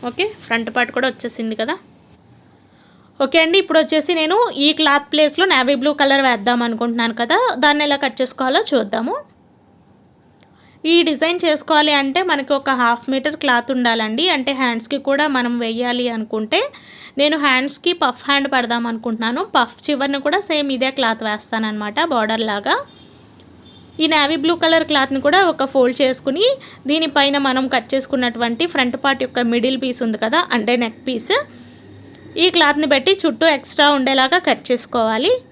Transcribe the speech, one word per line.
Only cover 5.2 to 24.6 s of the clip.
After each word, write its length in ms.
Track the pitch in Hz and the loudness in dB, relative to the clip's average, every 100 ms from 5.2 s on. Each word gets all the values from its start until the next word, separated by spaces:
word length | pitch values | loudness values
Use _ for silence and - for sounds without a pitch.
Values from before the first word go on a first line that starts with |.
| 302 294 381 | 2 2 2
నేవీ 240 | 285 247 285 | 2 2 2
బ్లూ 100 | 277 294 | 0 2
కలర్ 240 | 277 277 269 | 2 4 2
వేద్దాం 360 | 233 202 240 240 | 0 0 0 -2
అనుకుంటున్నాను 500 | 226 240 233 233 226 | -2 -4 0 -2 -2
కదా, 180 | 233 359 494 254 | 0 2 0 2
దాన్ని 200 | 294 294 294 | 2 2 0
ఎలా 120 | 277 | 0
కట్ 140 | 277 - | -2 -2
చేసుకోవాలో 400 | 254 - 262 294 427 | -6 -2 0 0 2
చూద్దాము. 420 | 277 202 226 233 494 587 _ _ _ _ _ _ _ _ _ _ _ _ _ _ _ 311 | 0 0 -4 -4 -6 -10 _ _ _ _ _ _ _ _ _ _ _ _ _ _ _ 2
ఈ 20 | 339 339 | 2 2
డిజైన్ 300 | 285 320 349 | 0 -2 0
చేసుకోవాలి 500 | 349 302 - 311 302 294 | 0 0 2 2 4 2
అంటే 220 | 277 277 370 | 0 -2 0
మనకి 200 | 294 269 277 | -2 0 -2
ఒక 140 | 277 254 | 0 0
హాఫ్ 240 | 240 233 - | 2 0 -2
మీటర్ 240 | 262 302 311 | -2 -2 -4
క్లాత్ 260 | 285 240 240 262 | 0 0 0 -2
ఉండాలండి. 500 | 240 226 220 226 349 311 | 0 0 -2 0 0 0
అంటే 180 | 262 269 | -2 -2
హ్యాండ్స్కి 380 | 262 233 233 277 277 | -2 -2 -4 -6 -2
కూడా 180 | 277 302 269 | 0 0 0
మనం 180 | 240 240 226 | -2 -2 -4
వేయాలి 420 | 226 247 247 247 226 | -4 -2 -2 -2 -4
అనుకుంటే 440 | 220 220 214 320 554 - - - - - | -6 -6 -2 -2 -2 -8 -20 -20 -16 0
నేను 160 | 294 311 285 | 0 2 2
హ్యాండ్స్కి 480 | 254 269 277 349 349 | 2 0 -4 -2 0
పఫ్ 240 | 277 240 - | -2 -2 -2
హ్యాండ్ 200 | 277 277 269 | 0 2 -2
పెడదాం 280 | 240 233 233 | 0 -2 -4
అనుకుంటున్నాను. 520 | 226 233 220 226 254 415 294 | -6 -6 -4 -4 -4 0 0
పఫ్ 220 | 240 - - | 0 -4 -4
చివరిని 340 | 294 277 277 285 | -2 0 -2 0
కూడా 160 | 349 381 | -2 0
సేమ్ 220 | 311 285 262 | -2 0 -2
ఇదే 140 | 262 262 | -2 0
క్లాత్ 240 | 240 226 226 | -2 -2 -4
వేస్తానన్నమాట, 680 | 214 - 226 220 214 208 220 330 | -6 -6 -4 -4 -4 -6 -2 0
బోర్డర్ 320 | 262 214 226 220 | 0 0 -2 -2
లాగా. 240 | 208 202 403 571 - - - - - - - - - - - | -4 -2 -2 -4 -18 -20 -20 -20 -20 -20 -20 -20 -20 -20 -4
ఈ 40 | 311 | 0
నేవీ 240 | 311 285 320 | 2 2 0
బ్లూ 100 | 311 339 | 0 0